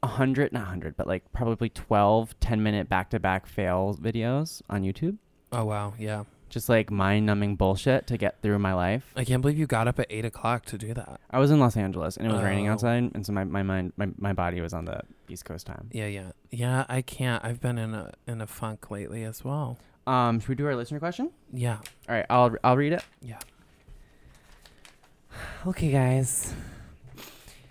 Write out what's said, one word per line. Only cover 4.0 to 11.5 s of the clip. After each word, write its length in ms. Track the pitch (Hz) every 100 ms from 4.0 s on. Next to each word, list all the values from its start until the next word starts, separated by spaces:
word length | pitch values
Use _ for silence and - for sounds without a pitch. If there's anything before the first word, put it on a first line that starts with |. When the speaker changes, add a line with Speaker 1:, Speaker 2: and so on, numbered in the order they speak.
Speaker 1:
videos 600 | 98 113 113 135 160 - -
on 140 | 101
YouTube. 360 | 98 98 160 208 _ _ _
Speaker 2:
Oh, 120 | 123 110
wow. 280 | 104 104 107
Yeah. 240 | 107 107 104 _ -
Speaker 1:
Just, 200 | - -
like, 200 | 117 107
mind-numbing 640 | 104 95 104 107 104 104 98
bullshit 520 | 95 95 - 131 -
to 100 | 120
get 240 | 101 -
through 180 | 107 101
my 140 | 98
life. 380 | 92 90 113 - -
Speaker 2:
I 80 |
can't 180 | 120 127
believe 160 | 135 147
you 100 | 151
got 200 | 117 113
up 120 | -
at 80 | 120
eight 160 | 107 113
o'clock 400 | - 113 120 -
to 120 | 107
do 160 | 110
that. 260 | 117 87 - _
Speaker 1:
I 80 | 127
was 120 | 139